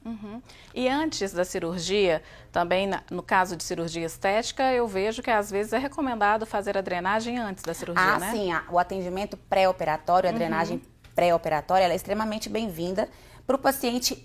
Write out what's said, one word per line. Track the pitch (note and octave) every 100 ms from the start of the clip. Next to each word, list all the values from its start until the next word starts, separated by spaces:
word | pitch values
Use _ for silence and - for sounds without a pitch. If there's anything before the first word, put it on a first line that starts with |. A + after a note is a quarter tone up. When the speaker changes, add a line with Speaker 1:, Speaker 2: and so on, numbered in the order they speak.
| A3+
Speaker 1:
Uhum. | A3 G#3 A3 - - -
E | - B3+
antes | C#4 D#4+ - G3
da | F3 F3+
cirurgia, | F#3+ E3+ F3+ E3 G#3 F#3+ D#3 - - -
também | F3+ F3 F#3 G3
na, | F3+ -
no | F3
caso | - F#3+ F#3 E3+
de |
cirurgia | - F3+ E3+ E3 E3
estética, | - G3 G#3 A#3 - C4
eu | B3+ A#3
vejo | F#3+ G3+ A3+
que | B3
às | A3 G#3+
vezes | G3 G#3+
é | A3+
recomendado | C#4 C#4 C4+ A#3 G#3 A3 A3
fazer | G#3+ G3+ G3
a |
drenagem | F#3 F3+ F3+ A3 A#3 B3
antes | G#3+ F#3+
da | -
cirurgia, | E3+ F3+ F3 F#3 A#3
Speaker 2:
Ah, |
Speaker 1:
né? | G#3
Speaker 2:
sim, | A3+ F#3+
a, | E3 -
o | F3
atendimento | F3 F#3+ F3+ F#3 G3+ F#3+
pré-operatório, | - F#3+ F#3+ F#3 D#3+ D#3 - F3 F#3
a |
Speaker 1:
Uhum. | E3
Speaker 2:
drenagem | E3 D#3+ E3 B3+ - _ - -
pré-operatória, | F3 E3+ E3 D#3 D3 F#3 F3+
ela |
é | F3
extremamente | - G#3 A3 G#3+ G#3+
bem-vinda | G#3 A3+ E3 F3 F#3+ A3+ - - - -
pro | C4
paciente | - C4 B3 B3 B3 -